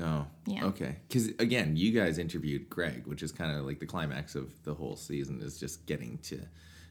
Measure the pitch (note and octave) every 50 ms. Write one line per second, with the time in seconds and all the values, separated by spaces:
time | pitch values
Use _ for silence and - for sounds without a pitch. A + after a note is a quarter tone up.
0 | - D#2+ D#2 D2+ C#2+ D2 - - - - G2 - C#2+ F#2+ G2 - D2 C2 D2+ -
1 | - - - B2+ A2+ - - - B2 A2+ B2+ A#2+ F2+ D2+ D#2 D#2+ F#2 A2+ A2+ A2+
2 | G2 E2+ D#2+ F2 E2 D#2+ - E2 D#2 D2+ C#2+ C2+ C2+ - - F2 E2+ D#2 B1+ A#1+
3 | - D2 D2 D2 E2 D#2 - - E2 D#2+ D2 D2 C#2 C2+ D2 - D#2+ - - F2
4 | D#2+ D2 C2 C2+ D2+ - - C#2+ C2 C2+ - - - D2+ D2 C#2+ C#2 A1 G1+ -
5 | - - - C#2 C#2 C2+ C2+ B1 - C#2+ C#2+ - D2 C#2 - - - - D2+ -
6 | - A#1 A#1 - - - - - - E2+ - - - - - - - -